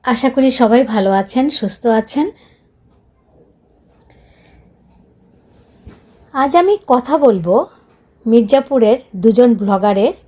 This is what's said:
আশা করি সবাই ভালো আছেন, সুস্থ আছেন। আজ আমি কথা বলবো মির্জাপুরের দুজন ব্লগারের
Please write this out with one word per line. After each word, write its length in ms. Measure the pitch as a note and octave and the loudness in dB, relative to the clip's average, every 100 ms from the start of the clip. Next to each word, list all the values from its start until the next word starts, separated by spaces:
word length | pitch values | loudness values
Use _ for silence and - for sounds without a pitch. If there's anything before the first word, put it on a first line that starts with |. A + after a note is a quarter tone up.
আশা 280 | - A#3 C4 | -4 -2 -2
করি 200 | C4+ C4 | 0 -2
সবাই 340 | B3+ A3+ A#3 | 0 2 2
ভালো 280 | A#3 A3 G3 | 0 -2 0
আছেন, 380 | F#3+ G3 B3+ C#4 | -2 -2 -4 -4
সুস্থ 360 | - G3+ - A#3+ | -4 -8 -6 -2
আছেন। 440 | A3 A3 C#4 F4 - _ _ _ _ _ _ _ _ _ _ _ _ _ _ _ _ _ _ _ _ _ _ _ _ _ _ _ _ _ _ _ _ _ _ - - _ _ _ | -2 -4 -6 -6 -8 _ _ _ _ _ _ _ _ _ _ _ _ _ _ _ _ _ _ _ _ _ _ _ _ _ _ _ _ _ _ _ _ _ _ -20 -20 _ _ _
আজ 240 | C#4 C#4 E4+ | -4 0 2
আমি 220 | F#4 G#4 - | 2 -2 0
কথা 320 | B3 B3 D4+ | -2 0 2
বলবো 480 | C#4 G3 E3 G#3+ F4+ _ _ _ _ _ A3+ | 2 2 0 -2 -2 _ _ _ _ _ 0
মির্জাপুরের 720 | A#3 G#3 C#4 C#4 C4+ G#3+ B3+ - F#3+ | 0 2 0 0 0 2 0 -4 0
দুজন 380 | A3 G#3+ B3 | 2 4 2
ব্লগারের 580 | G#3+ G#3 G3 G#3 G3 A#3 F#4 | 2 -2 -2 0 0 -2 -4